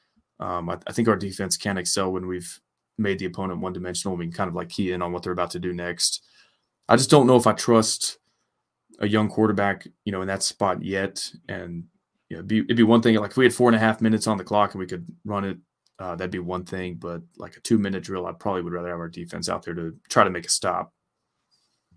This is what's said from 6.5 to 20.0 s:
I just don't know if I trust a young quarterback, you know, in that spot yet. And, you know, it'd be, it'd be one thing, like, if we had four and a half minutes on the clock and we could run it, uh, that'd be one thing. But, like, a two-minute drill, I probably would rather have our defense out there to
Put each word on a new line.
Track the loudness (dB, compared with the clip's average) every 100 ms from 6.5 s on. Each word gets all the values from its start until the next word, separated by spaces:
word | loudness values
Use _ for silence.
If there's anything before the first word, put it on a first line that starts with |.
| _ _ _ 2
I | 4
just | 8
don't | 8 8
know | 6
if | 6
I |
trust | 2 4 4 4 0 -4 -8 _ _ _ _ _ _ _ -6
a | 0
young | 2 2
quarterback, | 2 2 4 0 -2 -8 _ -6
you |
know, | -4
in | -4
that | -4
spot | -4 0 0 0
yet. | -4 -4 -4 -6 -12 -12 -12
And, | -12 -10 -12 -12 _ _ _ -18
you | -12
know, |
it'd | -2
be, | 0
it'd | 2 6
be |
one | 8 8
thing, | 6 2
like, | 0
if | 4
we | 4
had |
four | 6 4
and | 6
a |
half | 2 2
minutes | 2 2 0
on | -2
the |
clock | 0 0 0
and | -2
we | -8
could | -8 -12 -14
run | -8 -4 -4
it, | -8 _ _ _ -14
uh, | -10 -8
that'd | -6
be | -6
one | -6 -6 -6
thing. | -8 -8 -8
But, | -10 -10 -12 -18
like, | -18 -10
a |
two-minute | 2 2 2 -2
drill, | -6 -8 -8
I |
probably | -6 -4 -4
would | -4
rather | -6 -6
have | -8
our | -10
defense | -12 -12 -10 -6
out | -6
there | -6 -8
to | -8 -10